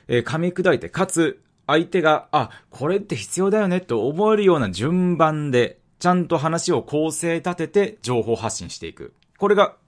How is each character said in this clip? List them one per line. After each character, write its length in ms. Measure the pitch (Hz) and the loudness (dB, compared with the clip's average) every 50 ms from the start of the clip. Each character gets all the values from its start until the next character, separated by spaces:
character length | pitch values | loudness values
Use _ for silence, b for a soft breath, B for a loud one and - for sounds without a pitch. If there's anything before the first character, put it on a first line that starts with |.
| B | B
え 120 | B 120 120 | B -2 -2
ー、 40 | 117 | -2
噛 140 | - - 160 | -2 -4 -4
み 140 | 170 180 175 | -4 -2 0
砕 200 | - 180 185 156 | 2 4 4 4
い 60 | - | 2
て、 100 | - 85 | 0 -6
か 200 | - - 190 185 | -4 -4 -4 -2
つ 340 | - 170 165 143 - - _ _ _ _ - | 0 0 0 0 0 -6 _ _ _ _ -4
相 200 | - 143 160 170 | 0 0 0 0
手 160 | 175 - 185 151 | 0 -2 0 2
が、 260 | 156 151 - - - | 2 2 2 0 -2
あ、 200 | - 151 120 B B B B B | -2 -2 -2 B B B B B
こ 160 | - - 127 | -12 -6 -4
れ 120 | 151 190 202 | -2 -2 -2
っ 20 | |
て 160 | 196 - - | -2 -4 -8
必 240 | 123 - - - 170 | -8 -8 -8 -4 -2
要 100 | 190 196 | 0 2
だ 80 | 196 214 | 2 2
よ 80 | 208 | 2
ね 140 | 185 180 180 | 0 0 -2
と 260 | 180 - 123 110 104 | -2 -2 -2 -2 0
思 260 | 135 147 170 208 214 220 | -2 0 0 2 2 4
え 40 | |
る 80 | 208 208 | 4 4
よ 140 | 185 170 151 | 4 4 4
う 20 | |
な 100 | 117 95 | 2 -2
順 460 | 87 92 113 151 175 185 180 180 175 | -2 -2 -2 0 0 2 2 0 2
番 340 | 156 165 156 156 151 147 143 | 2 2 0 0 -2 -4 0
で、 300 | 123 123 117 - - _ _ _ _ - | 2 2 2 2 -2 _ _ _ _ -4
ち 80 | - | 0
ゃ 80 | 180 180 | 0 2
ん 140 | 180 170 - | 2 0 0
と 100 | 170 151 | -2 -2
話 320 | 139 160 165 170 - 175 | 0 -2 -2 -2 -2 0
を 140 | 170 120 - | 0 0 -2
構 260 | - - 151 156 160 | -2 -2 -2 -2 -2
成 280 | 156 - 170 170 165 165 | -4 -4 -4 -4 -4 -2
立 180 | - 175 175 | -4 -6 -6
て 100 | 175 165 | -6 -6
て 320 | 156 - 208 202 - - - | -2 0 0 0 0 -4 -10
情 220 | - 120 123 117 104 | -6 -2 -2 -2 0
報 140 | 110 113 | -2 -2
発 220 | 107 110 110 - - | -2 -4 -6 -6 -6
信 120 | 90 85 | -12 -12
し 80 | - - | -14 -12
て 80 | 85 | -14
い 80 | 80 - | -14 -14
く。 180 | - 65 - _ _ _ _ _ - | -14 -18 -20 _ _ _ _ _ -4
こ 100 | 190 202 | 2 2
れ 60 | 202 | 4
が 220 | 196 196 - - _ _ | 4 4 2 0 _ _